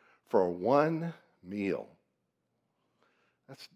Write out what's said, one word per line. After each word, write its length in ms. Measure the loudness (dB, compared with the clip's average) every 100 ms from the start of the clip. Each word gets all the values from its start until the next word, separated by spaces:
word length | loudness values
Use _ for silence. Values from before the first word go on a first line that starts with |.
| _ _
for 240 | _ 2 2
one 640 | 0 2 4 2 0 -6 -12 _ _
meal." 520 | -10 -4 -2 -2 -6 -18 _ _ _ _ _ _ _ _ _ _ _ _ _ _ -20
That's 200 | -20 -20